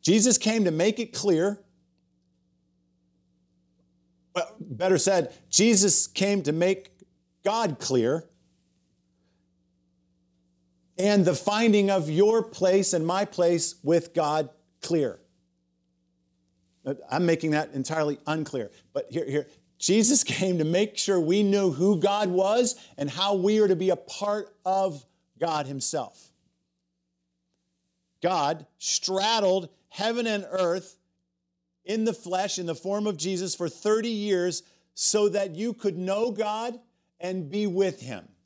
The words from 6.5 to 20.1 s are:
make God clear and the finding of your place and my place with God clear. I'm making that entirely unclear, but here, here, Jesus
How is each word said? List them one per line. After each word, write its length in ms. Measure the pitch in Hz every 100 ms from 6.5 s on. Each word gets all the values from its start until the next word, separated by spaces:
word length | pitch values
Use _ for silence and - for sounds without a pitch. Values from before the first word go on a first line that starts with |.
make 380 | 156 180 190 - _ - _ _ _
God 360 | 196 220 214 139
clear 460 | - 131 117 156 - _ _ _ _ _ _ _ _ _ _ _ _ _ _ _ _ _ _ _ _ _ _ _ _ _ _ -
and 260 | 196 208
the 100 | 175
finding 560 | 165 - 208 233 208 196
of 200 | 196 156
your 320 | 156 208 226
place 500 | 220 - 185 190 190
and 140 | 180 160
my 180 | 185
place 520 | 208 - 170 170 165 -
with 300 | 139 165 165
God 380 | - 151 156 139 _ _ _
clear. 360 | - 165 135 87 _ _ _ _ _ _ _ _ _ _ _ _ _ _ _ _ 135 143 -
I'm 140 | 139
making 280 | 175 165 160
that 200 | 151 156
entirely 460 | 139 131 160 151 143 -
unclear, 440 | 160 - 135 104 - _
but 140 | 139 -
here, 160 | 131
here, 220 | 139 139 - _ _ _
Jesus 440 | - 202 220